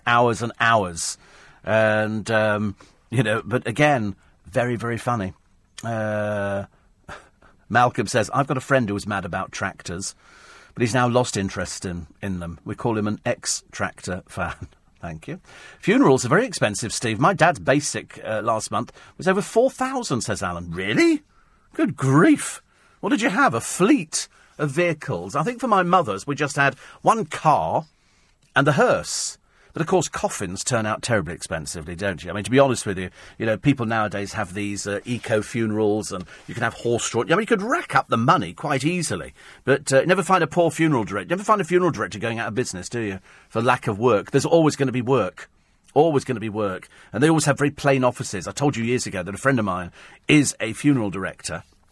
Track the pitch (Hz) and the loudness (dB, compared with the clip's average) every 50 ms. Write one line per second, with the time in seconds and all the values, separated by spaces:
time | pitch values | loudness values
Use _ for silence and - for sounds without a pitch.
0 | - 120 120 120 123 120 113 92 117 117 - - 117 117 117 110 95 90 85 82 | 0 2 4 4 4 4 2 -2 -4 -8 -2 0 2 4 4 4 2 0 -6 -6
1 | - - - _ _ - - - - - - _ - - 107 110 110 107 107 107 | -8 -8 -8 _ _ -20 -20 -20 -20 -20 -20 _ -4 0 2 4 4 4 2 2
2 | 107 107 110 107 95 107 113 107 107 107 104 107 107 101 98 _ - _ _ _ | 0 -2 -4 -6 -2 0 0 2 2 2 0 0 -2 -4 -6 _ -18 _ _ _
3 | _ _ 110 123 123 107 107 113 - 101 117 123 - 117 107 - 147 147 147 123 | _ _ 0 0 2 2 0 -2 -2 -2 -4 -2 -2 -4 2 4 4 4 4 4
4 | 107 101 98 _ _ _ _ _ _ - - 127 120 123 123 101 107 117 117 110 | 0 -2 -6 _ _ _ _ _ _ -4 -2 -2 0 0 -2 -4 -4 -4 -6 -4
5 | - 123 120 113 95 95 - _ _ _ _ _ _ _ _ - - 113 117 110 | -2 -2 -2 -2 -2 -6 -8 _ _ _ _ _ _ _ _ -12 -8 -6 -4 -4
6 | 107 107 107 104 104 104 104 101 101 101 101 98 101 - _ _ _ _ _ _ | -4 -2 -2 -2 -2 -2 -2 -4 -4 -4 -4 -6 -6 -10 _ _ _ _ _ _
7 | _ - - - - _ _ _ _ _ _ _ _ _ 107 117 123 123 - - | _ -20 -20 -20 -20 _ _ _ _ _ _ _ _ _ 2 4 4 4 2 -2
8 | 110 - - 120 104 - - 131 143 139 147 127 - - 139 131 120 98 101 101 | -4 0 0 0 0 2 0 -2 0 0 -4 -6 0 2 2 2 2 0 -4 -6
9 | 92 101 104 98 90 87 80 92 92 - - - 104 95 - - - - 87 90 | -4 -4 -6 -6 -6 -6 -6 -6 -6 -6 -8 -8 -8 -8 -8 -10 -12 -10 -8 -8
10 | 101 - - _ _ - - - - - - - - _ _ - 120 113 113 127 | -8 -10 -12 _ _ -20 -20 -20 -20 -20 -20 -20 -20 _ _ -2 -2 0 2 2
11 | 123 123 117 123 123 - - 104 95 95 - 101 90 - - - - 95 87 87 | 2 2 2 2 0 0 -2 -2 -2 -2 -4 -6 -8 -8 -8 -8 -8 -8 -8 -8
12 | 80 - - _ - 101 92 90 85 85 85 - _ 110 104 - - 117 113 110 | -10 -14 -16 _ -8 -6 -6 -6 -8 -10 -12 -12 _ -12 -10 -4 -4 -2 -2 0
13 | 104 107 107 - _ 120 120 - - - - - _ _ - - 101 92 - - | -2 -2 -4 -4 _ -6 -6 -4 -4 -6 -6 -6 _ _ -8 -6 -6 -6 -6 -10
14 | - - 90 87 - _ - - 87 80 - - - - _ _ _ _ _ _ | -8 -8 -8 -8 -10 _ -8 -6 -6 -6 -8 -10 -14 -18 _ _ _ _ _ _
15 | - 85 82 80 - - 151 190 _ - - - - - - _ - - - 285 | -12 -12 -12 -12 -12 -12 -14 -14 _ -20 -20 -20 -20 -20 -20 _ 0 2 4 6
16 | 277 165 131 127 - 117 135 196 254 247 175 - 127 107 104 - - 104 - - | 6 6 6 4 4 2 2 2 2 0 -2 -2 -2 -2 -2 -4 -6 -6 -6 -4
17 | - 113 110 101 143 185 202 156 156 175 170 - 82 139 135 147 147 - - 110 | -2 -2 0 2 2 2 4 4 4 4 4 0 0 2 2 2 2 -2 -6 -6
18 | - _ - - - - 110 107 104 117 113 110 - - 104 104 123 - _ - | -8 _ -18 -12 -8 -6 -4 -2 0 0 0 -2 -2 -4 -4 -6 -6 -6 _ -20
19 | - - _ - 135 185 190 202 175 - - 226 247 262 - - 254 262 269 254 | -20 -20 _ -4 0 0 0 0 -2 0 2 2 2 2 2 -2 -4 -4 -4 -4
20 | 233 - 151 113 - - 101 87 98 90 87 85 87 85 82 87 92 101 117 285 | -4 -2 -4 -4 -2 -4 -4 -4 -4 -6 -6 -8 -8 -8 -6 -6 -4 0 2 4
21 | 339 339 320 294 - _ _ _ _ _ _ _ _ _ - - 330 220 123 - | 4 4 4 2 -2 _ _ _ _ _ _ _ _ _ -2 -2 -2 -2 -2 -2
22 | 131 131 131 151 185 320 294 277 - - - - _ _ _ _ _ _ _ _ | 0 4 6 8 8 8 6 4 2 -10 -12 -14 _ _ _ _ _ _ _ _
23 | - 196 277 208 220 247 180 240 277 247 113 113 - - - - 175 226 311 240 | -2 -2 0 0 0 0 2 2 2 2 2 0 -4 -4 0 2 4 4 4 4
24 | 160 - - - - - _ _ _ _ _ - 147 147 131 170 175 170 156 147 | 2 -4 -6 -6 -6 -6 _ _ _ _ _ -6 -6 -2 0 0 0 0 0 -4
25 | - 143 113 85 87 98 98 143 160 233 254 233 269 240 208 190 180 170 180 185 | -4 -6 -6 -4 -6 -4 -4 -2 -2 -2 -4 -4 0 2 2 2 4 4 4 4
26 | 165 110 95 98 - 143 143 - 151 139 - 147 139 139 135 - - - - - | 4 2 -4 -6 -4 -6 -4 -2 -2 -2 0 2 2 2 0 -2 -20 -20 -20 0
27 | - 180 220 226 185 - - - - 156 - 95 80 80 101 143 156 _ _ _ | 2 2 2 2 0 -6 -8 0 4 4 4 4 2 0 -2 -2 -4 _ _ _
28 | _ _ _ _ _ _ _ _ _ _ _ 135 139 151 139 151 240 240 135 85 | _ _ _ _ _ _ _ _ _ _ _ 2 4 4 4 4 4 4 4 0
29 | - - - - - - - _ _ _ _ _ _ _ _ - 160 - 190 180 | 0 -6 -6 -6 -6 -8 -10 _ _ _ _ _ _ _ _ -6 -2 2 2 2
30 | - - - - - 202 - - 104 87 92 - - - 131 113 107 107 107 - | 2 0 -4 -4 -4 -4 -4 -4 -6 -8 -6 -6 -4 -2 -2 0 0 -2 -4 -4
31 | - - 120 104 82 80 85 - - - 82 80 76 76 - 87 78 85 87 82 | -2 0 0 0 0 -2 -8 -10 -8 -6 -6 -6 -6 -8 -10 -10 -10 -10 -8 -4
32 | 101 98 90 71 82 87 82 104 98 104 123 135 139 135 120 - - 110 95 90 | -4 -4 -4 -6 -10 -8 -8 -6 -4 2 6 6 6 6 4 -2 -4 -6 -4 -4
33 | 92 87 _ - - - - - 113 110 110 98 - 143 135 135 120 110 113 113 | -6 -10 _ -16 -20 -20 -10 -4 -2 -2 -2 2 2 2 2 2 0 -2 0 -2
34 | 107 104 104 101 101 98 - 110 104 90 90 104 101 101 101 98 - 101 101 98 | -2 -2 -4 -6 -8 -6 -6 -6 -8 -6 -6 -6 -6 -6 -6 -6 -4 -4 -6 -4
35 | - 123 123 110 - - 113 107 104 - - 120 113 110 104 107 110 104 104 110 | -4 -6 -6 -6 -2 0 0 0 0 -2 -2 -2 -2 0 0 2 2 2 2 0
36 | 101 - 101 92 90 - - - - - - 117 120 117 - - - 117 120 110 | -2 -6 -8 -10 -10 -14 -18 -20 -16 -12 -6 -4 -4 -4 -4 -4 -2 0 0 0
37 | - - - 113 120 - 160 196 226 - 240 196 196 233 294 349 - - - 143 | -2 -2 -2 -2 0 2 2 0 2 0 0 0 0 -2 -4 -4 -4 0 0 0
38 | - - - 113 117 143 180 165 95 82 - - - 147 143 135 123 160 180 180 | 2 2 0 2 4 4 4 2 2 -4 -8 -8 -4 -4 -2 0 0 0 -2 -2
39 | 160 - 107 87 67 - - - - - - - _ 123 135 143 - - 135 135 | -2 -4 -4 -6 -8 -12 -16 -20 -20 -20 -20 -8 _ 0 0 2 2 0 0 0
40 | - 160 190 190 175 - 190 180 165 143 - 175 170 160 160 - 165 160 147 120 | 2 2 2 2 2 2 2 2 2 0 2 2 2 2 2 2 2 2 2 0
41 | 107 90 98 101 92 - 175 190 208 - 220 208 180 160 180 180 185 170 - 101 | 0 -2 -6 -8 -4 -4 -6 -4 2 2 2 2 2 0 2 2 2 2 0 -2
42 | 107 101 - 104 101 117 117 113 113 104 104 123 120 - - - - - - 120 | -6 -6 -6 -6 -6 -4 -4 -4 -6 -4 -4 -4 -4 -4 -6 -10 -10 -8 -6 -6
43 | 113 104 95 95 _ - - - _ _ - 113 117 127 127 - - 123 107 98 | -4 -4 -6 -8 _ -20 -20 -20 _ _ -4 0 2 2 2 2 0 -4 -2 2
44 | 117 127 110 98 90 - - 139 - 156 165 165 156 147 - - 139 131 113 127 | 4 4 4 4 2 0 0 0 2 4 4 6 6 4 2 0 -2 -2 -2 -2
45 | 117 120 139 123 98 92 - - - _ _ _ _ _ _ _ _ - _ 131 | 0 2 2 2 2 -2 -6 -12 -20 _ _ _ _ _ _ _ _ 0 _ 4
46 | 156 165 147 131 - - 123 107 110 110 98 107 104 98 95 90 - - - - | 4 4 4 0 0 0 -6 -4 -6 -6 -4 -2 -2 -2 -4 -6 -12 -18 -20 -20
47 | - - - 107 139 160 165 156 - 151 135 - 143 143 143 - - 143 139 131 | -20 -8 0 2 4 4 4 4 4 2 2 2 0 -2 -2 0 0 2 2 4
48 | 127 123 123 - 123 - - 95 85 101 - - 139 147 - 113 113 117 123 120 | 2 0 0 -2 -8 -8 -8 -8 -8 -8 -6 0 0 0 0 0 -2 0 0 -2
49 | - 107 95 92 87 90 98 95 - 135 139 120 107 98 90 90 90 87 _ - | -2 -4 -6 -6 -6 -6 -10 -2 0 2 2 2 0 -2 -4 -6 -8 -10 _ -20
50 | - - - - _ - 147 151 139 - - _ 104 113 107 - - 143 143 123 | -20 -20 -20 -14 _ 4 4 4 4 2 -2 _ -6 -6 -6 0 2 2 2 2
51 | 107 101 85 98 92 85 - - - - 85 87 - _ _ _ _ _ | 0 -2 -4 -6 -8 -8 -10 -10 -10 -8 -8 -8 -10 _ _ _ _ _